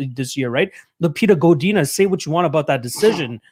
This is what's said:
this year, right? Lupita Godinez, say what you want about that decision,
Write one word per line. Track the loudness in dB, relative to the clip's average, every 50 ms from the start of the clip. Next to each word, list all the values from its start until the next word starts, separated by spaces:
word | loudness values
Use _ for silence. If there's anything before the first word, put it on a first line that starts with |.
| -8 -6 -6
this | -6 -8 -6 -4
year, | -4 -4 -2
right? | 0 0 -2 -2 -4 -10 -20 _ _ -2
Lupita | -2 -2 -2 0 2 2 2
Godinez, | 4 4 4 4 4 2 0 2 0 0 0
say | 0 0 0
what | 0 0 -2 -4
you | -2
want | -2 0 0
about | 0 0 0 0 0
that | -2 -2
decision, | -4 -6 -2 0 2 2 2 2 -2 -6 -8 -12 -16 _